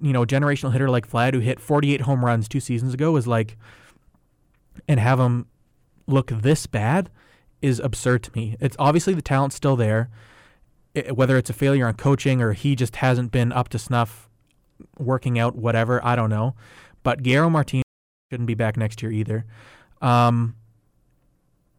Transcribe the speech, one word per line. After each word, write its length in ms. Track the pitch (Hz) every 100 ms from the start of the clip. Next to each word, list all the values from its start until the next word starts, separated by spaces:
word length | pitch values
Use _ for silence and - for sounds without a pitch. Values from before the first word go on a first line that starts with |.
you 120 | 151
know, 120 | 127
generational 480 | 117 135 143 139 135
hitter 160 | 123 139
like 220 | 123 -
Vlad 240 | 120 123
who 60 | 135
hit 200 | 117 -
forty-eight 420 | - 147 143 143
home 220 | 135 135
runs 240 | 123 117 110
two 120 | 139
seasons 340 | - 120 127
ago 200 | 123 156 156
is 100 | 117
like, 320 | 113 110 - - - - _ _ _ _ _ _ _ _ - -
and 100 | 135
have 220 | 113 131
him 260 | 123 120 120 _ _ _ _ _ -
look 220 | 135 -
this 380 | 113 113 156 -
bad 440 | 117 110 165 185 - _ _ _ _
is 180 | 143 123
absurd 440 | 139 107 127 123
to 80 | -
me. 220 | - 110 113
It's 180 | 139 -
obviously 340 | 139 160 196
the 80 | 180
talent's 340 | - 135 139
still 220 | - 143 127
there, 320 | 110 110 117 - - - - _ _ _ _ -
i-, 140 | -
whether 260 | 123 131 131
it's 140 | -
a 20 |
failure 320 | - 139 139 120
on 80 |
coaching 460 | 110 139 139 143 127
or 140 | 117
he 200 | 101 143
just 220 | 131 127 -
hasn't 360 | 131 123 120
been 200 | 127 120
up 160 | 127 180
to 80 | 123
snuff 520 | - 120 113 - - _ _ _ _ - - -
working 400 | 127 131 131 117
out, 180 | 117 123
whatever, 460 | 117 113 113 123
I 120 | 120 123
don't 140 | 110
know. 240 | 107 117 - - - - _
But 200 | - -
Guillermo 280 | 127 135 165
Martinez 320 | 160 139 131 - _ _ _ -
shouldn't 160 | 123 117
be 80 |
back 220 | 113 113 113
next 260 | 110 110
year 80 | 110
either. 320 | 107 110 110 117 - - - _ -
Um, 560 | 127 120 120 120 117 - _ _ _ _ _ _ _ _ _ _ _